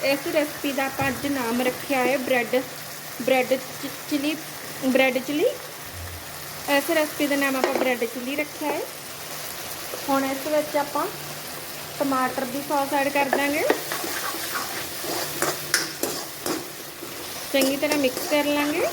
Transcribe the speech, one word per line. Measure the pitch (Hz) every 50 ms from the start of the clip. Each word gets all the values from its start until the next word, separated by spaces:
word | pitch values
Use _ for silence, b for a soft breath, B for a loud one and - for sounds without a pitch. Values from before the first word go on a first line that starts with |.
| - 269
ਇਸ | 277 285 - 349 330
ਰੈਸਪੀ | 311 285 294 - - - 285
ਦਾ | 262 269 269
ਆਪਾਂ | 269 - - 277
ਅੱਜ | 269 247 220 277
ਨਾਮ | 285 285 269 240 226 233 247
ਰੱਖਿਆ | 254 254 247 - - - 285 254 247
ਹੈ | 247 269
ਬ੍ਰੈਡ, | 285 247 247 262 240 233 220 247 254 262 - - - - - - - - - - -
ਬ੍ਰੈਡ | 240 - 262 254 254 226 262
ਚ-, | 254 - - - - - 269 - - - -
ਚਿਲੀ, | 294 277 269 302 320 294 - - - - - - - - -
ਬ੍ਰੈਡ | 262 240 254 262 262 240
ਚਿਲੀ। | 262 247 - 285 302 381 523 571 - - - - - - - - - - - - - - - - - - - - - - - 285
ਇਸ | 285 285 -
ਰੈਸਪੀ | 330 320 302 302 - - 294
ਦਾ | 269 285
ਨਾਮ | 277 277 269 269
ਆਪਾਂ | 262 254 - 262
ਬ੍ਰੈਡ | 247 254 254 247 226 247
ਚਿਲੀ | 226 - 262 240 254 285
ਰੱਖਿਆ | 294 294 294 - - 311 294
ਹੈ। | 277 339 480 - - - - - - - - - - - - - - - - - - - - - - - - 277
ਹੁਣ | 269 269 269
ਇਸ | 269 277 269 -
ਵਿੱਚ | 302 302 302 294 - -
ਆਪਾਂ | 294 285 - - 285 320 415 - - - - - - - - - - - - - - - - - -
ਟਮਾਟਰ | 285 277 269 262 262 247 - 277 262
ਦੀ | 247 233 277 285 -
ਸੌਸ | 302 285 277 269 294
ਐਡ | 285 269 285
ਕਰ | 285 285 285 269
ਦਾਂਗੇ। | - 277 277 285 285 311 403 587 453 - - - - - - - - - - - - - - - - - - - - - - - - - - - - 359 - - - - - - - - - - - - - - - - - - - - - - - - - - - - - - - - - - - - - - - - - - - - - - -
ਚੰਗੀ | 269 262 269 277
ਤਰ੍ਹਾਂ | 277 302 294 302
ਮਿਕਸ | 294 277 254 - - - -
ਕਰ | 302 294 285
ਲਾਂਗੇ। | 294 294 294 285 294 302 359 480 659